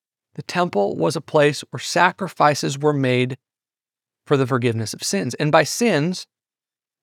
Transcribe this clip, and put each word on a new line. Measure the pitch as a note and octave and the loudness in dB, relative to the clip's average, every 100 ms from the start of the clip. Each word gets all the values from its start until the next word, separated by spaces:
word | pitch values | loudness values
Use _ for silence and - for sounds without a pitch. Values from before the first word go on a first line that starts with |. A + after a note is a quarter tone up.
| _ _ _ - | _ _ _ -16
the | |
temple | - F3+ F3 G3+ G3+ F3 | -6 -2 -2 0 -2 0
was | E3 D3+ | -2 -2
a | |
place | - D#3 D3 C#3+ - | 0 4 4 2 -8
where | C3+ | -12
sacrifices | - F3 F3+ - F3 - D3+ D3 D#3 C#3 | -4 2 2 0 -6 2 2 2 -4 -2
were | D3+ | 0
made | C#3+ C3 B2 B2+ B2+ _ _ _ _ _ _ _ _ - | 2 2 2 0 -4 _ _ _ _ _ _ _ _ -2
for | C#3+ | 0
the | B2+ | 2
forgiveness | C3 A#2+ A2 G#2+ | 0 0 -2 -6
of | - | -8
sins. | - G3+ B2 - | -6 -4 -4 -4
And | D#3 | 2
by | D#3+ | 2
sins, | D3+ - A#3 D#3 E3 F#3 - _ _ _ _ _ _ _ | 2 0 0 2 0 -4 -10 _ _ _ _ _ _ _